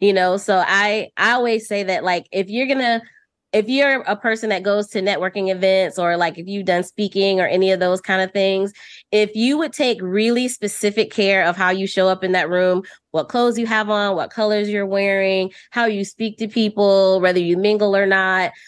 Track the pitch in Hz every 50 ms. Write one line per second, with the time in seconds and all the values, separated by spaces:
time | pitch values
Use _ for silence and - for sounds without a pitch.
0 | 196 202 190 190 180 180 185 202 202 - 196 185 175 - 185 196 208 208 208 220
1 | 190 - - - 190 220 240 254 240 240 226 226 220 - 208 202 202 190 185 170
2 | - 185 180 175 170 _ - 190 190 190 208 240 262 262 269 269 254 240 233 226
3 | 233 - - _ _ _ _ _ _ _ - 220 208 220 262 269 285 277 269 254
4 | - - 208 208 - 233 220 226 233 214 202 180 190 208 202 208 208 202 - 190
5 | 190 202 196 185 180 185 180 202 190 190 190 185 185 190 190 190 185 160 143 185
6 | 175 170 175 170 175 165 - 170 170 185 202 202 190 185 180 175 180 - - -
7 | 208 190 - 196 196 196 196 185 180 - 156 185 190 190 190 175 185 180 185 185
8 | - - 190 185 190 185 - 202 190 196 190 190 196 202 202 - - - - -
9 | - _ - 214 214 208 214 220 226 254 285 302 330 294 - - 294 247 226 -
10 | 185 180 185 208 220 226 240 247 254 254 254 - - 202 - - - 208 202 226
11 | 208 214 - - 202 196 196 190 175 170 175 185 190 185 190 190 190 196 - 190
12 | 185 190 185 185 - 185 185 180 160 160 180 180 185 185 180 185 190 - - -
13 | _ _ - 160 147 - - 240 240 240 226 226 233 220 226 220 214 208 214 208
14 | 208 202 196 165 147 - - - 214 214 214 208 208 208 208 208 202 196 196 196
15 | 196 196 196 196 196 190 190 190 185 190 - - - _ - 240 233 220 214 196
16 | 196 196 - - 226 220 214 - 226 208 - 233 220 208 214 202 208 196 196 196
17 | 196 190 190 190 180 185 180 180 175 170 175 185 196 208 214 208 208 202 196 196
18 | 202 196 196 190 190 190 185 185 185 - - - -